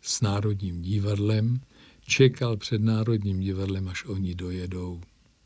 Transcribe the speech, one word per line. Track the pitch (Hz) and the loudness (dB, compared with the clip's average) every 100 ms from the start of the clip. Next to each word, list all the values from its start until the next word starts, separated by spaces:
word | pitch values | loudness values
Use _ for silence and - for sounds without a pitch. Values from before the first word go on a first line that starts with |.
s | - - | -4 -2
Národním | 104 101 107 101 95 87 | 0 0 0 -2 -4 -6
divadlem, | 87 104 101 104 104 110 110 123 - - - - - | -2 -2 0 0 2 2 2 0 -4 -20 -20 -20 -4
čekal | - 135 135 123 107 | 6 6 6 -2 -2
před | - 110 | -2 2
Národním | 110 110 110 113 101 95 | 2 2 2 0 0 -2
divadlem, | 95 95 98 95 95 | -2 -2 -2 -2 -4
až | 92 | -8
oni | - 98 95 | -6 -4 -4
dojedou | 87 90 92 90 92 90 85 87 _ _ _ | -4 -6 -6 -6 -6 -8 -10 -14 _ _ _